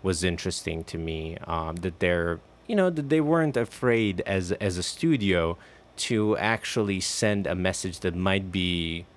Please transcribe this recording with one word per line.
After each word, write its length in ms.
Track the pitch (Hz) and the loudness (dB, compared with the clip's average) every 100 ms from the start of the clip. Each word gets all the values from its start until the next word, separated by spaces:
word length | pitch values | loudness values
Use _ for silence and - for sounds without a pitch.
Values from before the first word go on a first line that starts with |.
was 220 | 95 85 | 0 0
interesting 580 | 90 85 95 - - 82 | 0 0 -4 -4 -6 -6
to 160 | 82 82 | -6 -6
me, 400 | 82 80 80 82 - | -6 -4 -6 -10 -4
um, 300 | 82 80 85 | -4 -2 -4
that 240 | 90 85 | -6 0
they're, 400 | 90 87 85 85 - - - | 2 2 0 -4 -8 -20 -4
you 80 | |
know, 160 | 208 185 | 0 2
that 180 | 160 143 | 0 0
they 120 | 156 | 2
weren't 360 | 151 165 156 127 | 4 2 2 0
afraid 640 | 117 - 127 117 107 90 - | -4 0 2 4 2 0 0
as, 240 | 98 90 | 0 0
as 280 | 92 104 87 | -2 0 -2
a 40 | |
studio 760 | 87 - 165 143 101 90 82 85 - - - - | -4 -2 2 2 4 4 2 -2 -12 -20 -20 -8
to 400 | - 113 107 107 | -2 2 2 2
actually 640 | 107 113 - - 104 95 | 2 0 -2 -2 0 0
send 440 | - - 110 104 | -2 0 2 2
a 120 | 98 92 | 0 0
message 420 | 92 90 95 87 | 0 0 -6 -4
that 160 | 95 | -4
might 380 | 87 95 98 95 | 0 2 2 0
be 520 | 92 90 87 82 85 87 | 0 0 0 -2 -6 -10